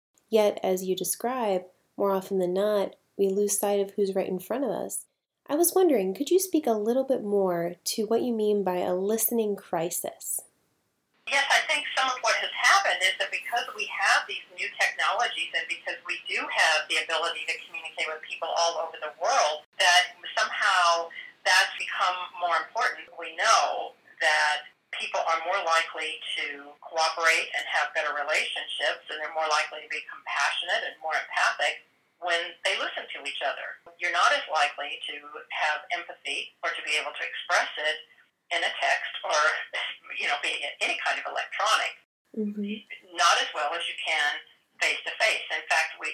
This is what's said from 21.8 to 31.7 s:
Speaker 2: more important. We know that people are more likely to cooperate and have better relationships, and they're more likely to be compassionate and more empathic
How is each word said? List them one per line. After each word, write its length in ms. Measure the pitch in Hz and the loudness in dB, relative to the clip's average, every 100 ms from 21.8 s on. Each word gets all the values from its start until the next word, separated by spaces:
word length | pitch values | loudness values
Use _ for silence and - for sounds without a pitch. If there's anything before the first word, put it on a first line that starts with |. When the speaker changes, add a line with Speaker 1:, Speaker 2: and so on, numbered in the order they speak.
| - - 185 185 180 175 | -6 0 0 0 -6 -4
Speaker 2:
more 160 | 175 160 | 0 0
important. 480 | - 226 240 160 160 170 | 0 -2 -2 -2 -14 -12
We 160 | 165 | -10
know 640 | 165 208 - - - - - _ - | 0 4 6 4 -2 -6 -12 _ 0
that 480 | 160 151 151 147 - _ - - | 2 4 2 0 -4 _ -14 -8
people 240 | - 190 | -4 -2
are 220 | - 165 | 0 0
more 160 | 165 196 | 0 -2
likely 580 | 165 165 160 156 156 156 - 147 | 2 2 0 -6 -6 -8 -6 -6
to 320 | 147 143 143 143 | -6 -8 -14 -18
cooperate 720 | - 160 160 175 165 165 - | -6 0 0 2 4 4 2
and 100 | - 170 | -6 -2
have 240 | 170 147 | 0 0
better 220 | 156 151 143 | -2 -2 -2
relationships, 920 | 147 151 - 147 - - 147 170 - | 0 0 0 -4 -6 -2 -2 -2 -8
and 80 | 151 | -8
they're 160 | 151 160 | -6 -2
more 100 | 156 | 2
likely 380 | 151 156 156 | 2 0 -6
to 60 | 151 | -8
be 100 | 156 - | -8 -8
compassionate 800 | - - 147 143 - 170 220 - | -14 -6 0 0 0 -2 -2 -4
and 80 | - | -8
more 100 | 156 | -4
empathic 680 | 151 - 175 190 - 151 | -4 -2 0 0 0 -2